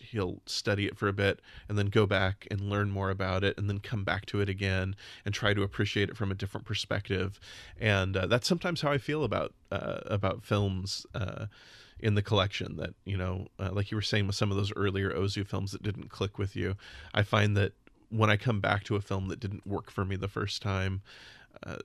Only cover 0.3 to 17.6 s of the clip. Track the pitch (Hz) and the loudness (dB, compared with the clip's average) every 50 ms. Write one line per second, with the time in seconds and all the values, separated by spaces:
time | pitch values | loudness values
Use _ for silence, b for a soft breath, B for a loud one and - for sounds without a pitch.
0.3 | - 98 - - - - - - 104 101 101 - - - - 101 98 101 98 98 | -4 -8 -10 -8 -8 -4 0 0 2 2 2 0 -2 0 0 0 2 4 4 4
1.3 | 92 - B B B B B - 104 104 104 104 101 113 107 98 101 95 98 95 | 2 2 B B B B B -2 0 0 2 4 6 4 6 6 4 4 2 2
2.3 | 95 - - - 104 101 101 101 101 101 104 104 98 95 98 95 95 95 95 95 | 0 -4 -6 -6 -6 -4 -2 0 0 0 0 0 0 0 0 0 0 0 0 0
3.3 | 92 95 98 98 - - 101 101 101 101 101 - - 107 98 - 80 98 101 - | 0 2 2 2 0 0 -2 -2 -2 -2 -4 -4 -4 -2 -2 0 -2 -2 -4 -4
4.3 | - 101 101 98 95 98 101 98 95 92 92 95 95 B B B B B B 101 | -2 0 0 0 0 0 0 0 2 2 0 -2 -4 B B B B B B -6
5.3 | 98 - - 104 101 101 98 101 - - 107 101 - 104 101 - - - 101 98 | -4 0 2 2 2 2 2 0 2 0 0 2 2 2 0 0 0 -2 -2 -2
6.3 | 98 98 - 101 - - - - 107 104 - - 107 104 101 - 98 92 95 98 | -2 -2 -4 -6 -6 -8 -8 -6 -6 -6 -4 -2 -4 -4 -2 -2 -2 0 0 -2
7.3 | 101 - B B B B B B B - - 110 104 98 95 95 95 98 92 92 | -4 -8 B B B B B B B -2 2 4 4 4 4 2 2 0 2 4
8.3 | 110 123 - - 185 175 - 180 175 - - 147 143 143 - - 147 156 - 110 | 2 2 4 2 0 0 0 -2 -2 0 0 2 2 2 0 0 -2 0 0 0
9.3 | 98 92 76 - - _ _ _ - - - - - - - - - 101 98 95 | 0 0 -2 -2 -6 _ _ _ -4 -4 -2 -4 -4 -4 -2 0 0 2 2 2
10.3 | - 113 110 - 110 104 101 98 95 92 92 98 - - - - - 104 104 101 | 0 -2 0 2 2 4 4 2 2 0 -2 -4 -4 -6 -8 -6 -4 -4 -4 -4
11.3 | 101 101 107 104 B B B B B B B B B B - 113 104 104 101 - | -4 -6 -8 -10 B B B B B B B B B B 2 2 4 4 2 4
12.3 | 110 101 92 101 - - - - 92 85 - 87 92 - _ 95 98 92 92 92 | 4 4 4 2 0 -4 -6 -6 -6 -6 -6 -8 -8 -10 _ -4 -2 -2 -2 -2
13.3 | 92 92 98 - - - 92 92 92 101 101 - - 110 101 - - 107 101 98 | -2 -4 -6 -8 -8 -6 -4 -2 -2 -2 -2 -2 -2 -2 -2 0 2 2 2 2
14.3 | 101 - 110 104 98 98 101 98 - - 98 101 95 98 98 95 - 80 95 98 | 0 0 0 2 2 2 0 0 0 0 0 0 2 2 0 0 0 0 0 0
15.3 | 101 104 101 - - 101 98 98 98 - - 107 98 - - - - - - 95 | 0 -2 -2 -2 -2 -4 -4 -4 -6 -4 -4 -4 -4 -4 -8 -12 -4 -4 -4 -2
16.3 | - - 101 98 - 104 98 92 98 101 B B B B B B B 107 104 - | 0 -2 -4 -2 -2 -2 -2 -2 -2 -4 B B B B B B B 0 2 4
17.3 | - 107 104 104 101 101 | 4 4 4 6 6 4